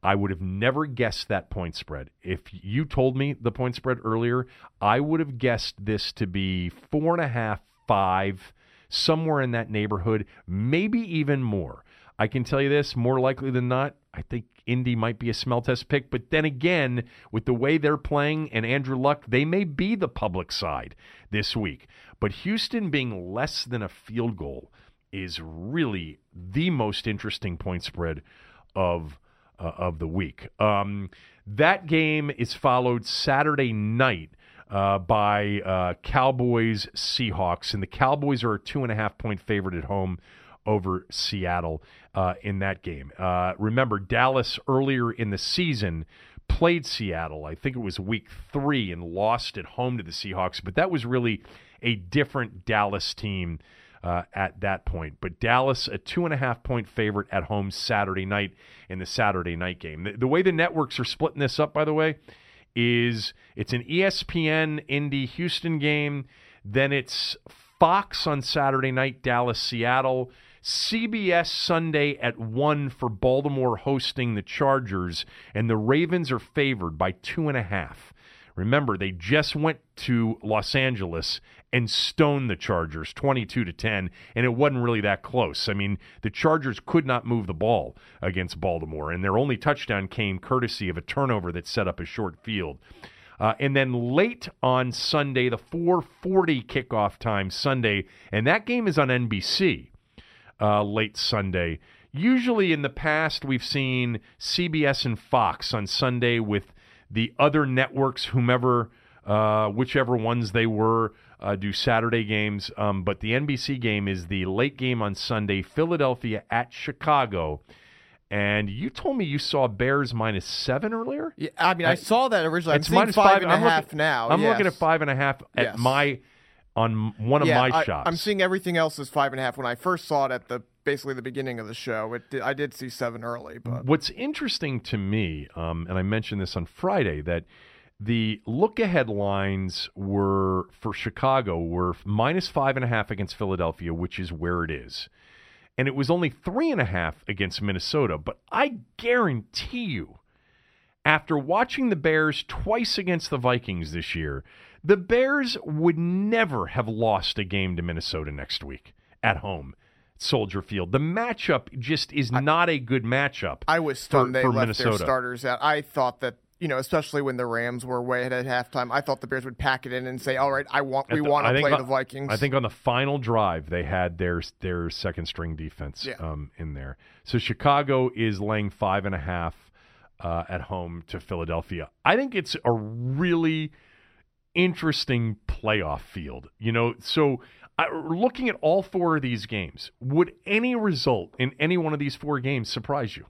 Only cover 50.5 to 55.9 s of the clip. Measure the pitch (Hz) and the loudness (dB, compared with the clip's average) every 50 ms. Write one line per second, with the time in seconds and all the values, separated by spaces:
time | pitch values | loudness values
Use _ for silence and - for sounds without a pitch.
50.5 | - - - 95 90 - 165 190 180 151 113 120 127 127 120 117 110 - - - | -4 -6 -10 -4 0 0 0 2 0 -2 -2 0 -2 0 0 0 -2 -2 -6 -16
51.5 | - - - - _ _ - 120 120 104 87 87 - 143 143 - - 139 120 110 | -20 -20 -20 -20 _ _ -2 -2 -2 -2 -6 -2 0 0 0 2 0 -4 -4 -4
52.5 | - 92 - - 110 104 104 101 98 98 - - - - - 107 98 95 90 85 | -8 -14 -4 0 2 2 2 2 0 -2 -4 -6 -8 -6 -6 -6 -4 -4 -4 -4
53.5 | 80 76 - _ - - - - _ - - 90 87 87 87 _ - 98 98 92 | -6 -8 -10 _ -20 -20 -20 -20 _ -10 -4 -2 -2 -2 -2 _ -4 -4 -4 -4
54.5 | - - 95 101 95 92 _ - - 87 80 76 69 - - 92 82 _ - 113 | -4 -4 -4 -2 -2 -2 _ -6 -4 -4 -6 -8 -10 -8 -8 -8 -6 _ 0 2
55.5 | 120 127 131 135 131 123 - - | 4 4 4 2 0 0 -2 -6